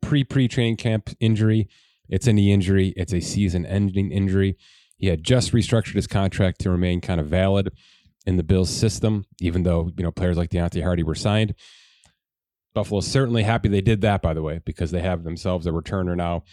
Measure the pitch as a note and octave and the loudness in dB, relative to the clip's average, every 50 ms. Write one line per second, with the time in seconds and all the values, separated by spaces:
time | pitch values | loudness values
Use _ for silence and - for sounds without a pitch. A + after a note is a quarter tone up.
0 | - - D3 C#3+ C3+ - - C3+ C3 A#2 - - A#2+ A#2 A2+ G#2+ - A#2+ A2 A2 | -4 0 0 0 0 0 0 2 2 2 2 0 0 0 0 0 0 0 0 -2
1 | - - - - - A2+ A2+ G#2 A2 A2 A2 A2 G#2+ - _ _ _ _ _ _ | -2 -6 -8 0 2 2 2 4 2 2 2 2 0 -2 _ _ _ _ _ _
2 | _ - - F#2+ - A#2+ G#2+ G#2 G2+ G2+ G2+ G2+ F#2 F2+ G2 G2 F#2+ F#2+ - - | _ -4 -2 0 2 4 4 6 6 6 6 4 4 4 4 2 2 2 0 -4
3 | F2+ - - F2 E2 - - - G2+ F#2+ E2+ F2+ E2+ - G2 G2+ G2+ G2 F#2 G2 | -4 -2 -2 -4 -4 -2 -2 -2 0 0 0 -2 -4 -2 -2 -2 -2 0 0 -2
4 | G2 G2 - G2+ G2 G2 F#2 G2 G2 G2 F#2+ - _ _ _ _ _ _ _ - | -2 -2 0 0 0 2 2 2 2 0 0 -4 _ _ _ _ _ _ _ -4
5 | - F#2 F2 D#2 D#2 - B2+ B2+ A#2 - - A#2+ G#2 - - A2+ G#2 - - G2+ | 0 0 0 0 2 2 2 2 2 2 2 2 2 2 2 0 0 0 -2 -4
6 | - - - G2+ F#2+ F#2 - - G2+ F#2 F2 - - G2 F2+ F2 F2+ F2+ F2 F2+ | -2 0 0 0 0 0 0 0 0 0 0 -2 -2 0 0 0 0 0 0 -2
7 | - - F#2 E2 D2+ D2+ D#2+ F2+ F#2+ G2 G2 G2 F#2+ F#2+ - _ _ _ _ _ | -2 -2 -2 -2 -2 0 0 2 2 2 2 2 0 -2 -6 _ _ _ _ _
8 | _ _ _ _ - - F#2 F2+ E2+ D#2 G2 F#2 F#2 F2 - - - A2 - - | _ _ _ _ -4 -2 -2 0 0 2 2 2 2 0 -2 0 -2 -2 -2 0
9 | - A2 G#2+ G#2 G2 _ _ - F2+ F2+ E2 F2+ F2 F2+ F2 E2+ E2 F2 E2+ - | -2 -2 0 -2 -4 _ _ -6 -4 -2 0 0 0 2 0 0 0 -2 -4 -6
10 | F2+ E2+ D#2+ - F#2 F2+ F2 E2 E2+ E2 - F2 E2+ E2+ - F2+ D#2+ F2+ F2+ E2+ | -6 -6 -4 -2 -2 0 0 0 -2 -2 -2 -2 -2 -2 -2 -2 -2 -2 0 -2
11 | E2 D#2 D#2 - - G#2+ G#2 G#2+ A2 G#2 G2+ - - - - - _ _ _ _ | -2 -2 -4 -2 -2 0 2 2 0 0 -2 -8 -14 -20 -20 -20 _ _ _ _
12 | _ _ _ _ _ _ _ _ _ _ _ _ _ _ - A2 G#2 G2 G#2+ G2+ | _ _ _ _ _ _ _ _ _ _ _ _ _ _ -6 -6 -4 -2 -2 -2
13 | F#2 - F#2+ C3+ C3+ A#2+ A#2+ A#2 G#2+ G#2 A2+ A#2 - G#2+ G2+ G2+ F#2+ A2 A2+ G2+ | -2 0 0 0 0 2 2 0 2 2 2 2 2 2 0 2 2 2 2 2
14 | F#2+ A2 G2+ F#2+ - E2+ D#2+ D#2+ D#2 D#2 D#2 E2 - - E2 - F#2 D#2+ E2+ F2+ | 2 2 0 2 0 -2 -2 -2 -4 -6 -6 -8 -8 -8 -6 -6 -4 -4 -2 -2
15 | E2 F#2 F2+ E2+ E2 E2 E2+ E2 - F#2+ F2+ F2+ D#2+ F2 D#2+ E2 D#2+ - - G2 | -2 -2 -2 -4 -4 -8 -8 -6 -4 -2 -2 -2 -2 -2 -2 -4 -4 -4 -4 -2
16 | F#2 F2+ F2 F2 F2 E2+ F2 E2+ - _ | -2 -2 -2 -2 -2 -2 -4 -4 -6 _